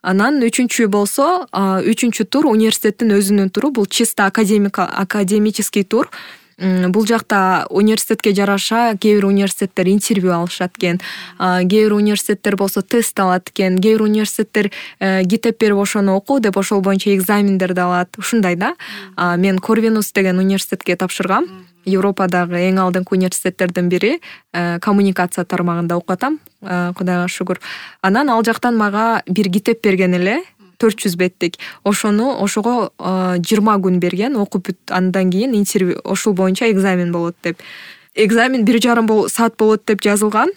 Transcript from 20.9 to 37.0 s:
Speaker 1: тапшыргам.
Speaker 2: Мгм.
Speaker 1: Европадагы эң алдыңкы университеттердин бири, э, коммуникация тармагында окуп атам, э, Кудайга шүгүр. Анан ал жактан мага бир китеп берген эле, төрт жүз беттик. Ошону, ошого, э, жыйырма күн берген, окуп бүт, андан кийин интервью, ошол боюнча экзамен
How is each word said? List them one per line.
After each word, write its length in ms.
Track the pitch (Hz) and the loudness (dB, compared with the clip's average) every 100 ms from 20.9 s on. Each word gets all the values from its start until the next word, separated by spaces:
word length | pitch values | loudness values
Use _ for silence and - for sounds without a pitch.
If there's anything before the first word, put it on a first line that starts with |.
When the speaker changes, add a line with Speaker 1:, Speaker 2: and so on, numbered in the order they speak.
| 175 | -4
Speaker 1:
тапшыргам. 500 | 185 - 180 202 349 | -4 -4 -2 -2 -2
Speaker 2:
Мгм. 220 | - - _ - | -8 -20 _ -2
Speaker 1:
Европадагы 680 | 190 196 190 185 180 175 175 185 | 0 0 0 0 0 -2 0 0
эң 100 | 190 | 2
алдыңкы 320 | 185 180 185 | 0 -2 -2
университеттердин 800 | 190 185 - 185 - 180 180 180 | 0 0 -2 -6 -2 -2 0 0
бири, 320 | 180 202 330 - - _ | 0 0 -2 -8 -20 _
э, 260 | 175 175 170 | -6 -4 -2
коммуникация 640 | 214 202 196 185 180 - | 0 2 2 0 -2 -4
тармагында 540 | 175 185 175 170 170 175 | -4 -2 -2 -2 -2 -4
окуп 140 | 175 | -4
атам, 280 | 180 262 311 - _ | -4 -2 -4 -8 _
э, 320 | 190 180 175 180 | -6 -4 -4 -4
Кудайга 320 | 180 180 180 | -2 -2 -4
шүгүр. 300 | - 185 185 - - - - | -6 -6 -6 -8 -16 -18 -4
Анан 280 | 190 214 285 | 0 0 2
ал 140 | 226 | 2
жактан 340 | 226 226 247 233 | 0 0 0 0
мага 440 | 208 202 226 226 - | 0 0 0 0 -2
бир 220 | 185 208 | -2 0
китеп 320 | 190 220 226 | 0 0 0
берген 320 | 214 185 185 | 0 2 2
эле, 300 | 180 185 262 370 _ _ _ | 2 0 -2 -6 _ _ _
төрт 160 | 220 214 | 0 2
жүз 200 | 202 170 | -4 0
беттик. 380 | 180 _ 175 - - - | -2 _ -6 -4 -18 -6
Ошону, 580 | 202 202 214 208 254 254 | -2 0 0 2 0 0
ошого, 500 | 196 - 220 247 202 - | -2 0 0 -2 -2 -6
э, 380 | - 185 185 180 | -4 -2 0 -2
жыйырма 400 | 165 214 214 202 | 0 2 4 2
күн 180 | 190 180 | 2 2
берген, 360 | 175 180 233 254 | 0 -2 -2 -2
окуп 340 | 202 196 - | -2 -4 -6
бүт, 80 | 185 - | -10 -6
андан 380 | 185 185 190 185 | -2 0 2 0
кийин 240 | 180 262 214 | 0 0 0
интервью, 440 | 196 208 180 - - | 0 0 0 -2 -6
ошол 280 | 196 220 | -2 -2
боюнча 380 | 185 190 190 233 | 0 0 0 0
экзамен 400 | 196 196 180 | 2 2 0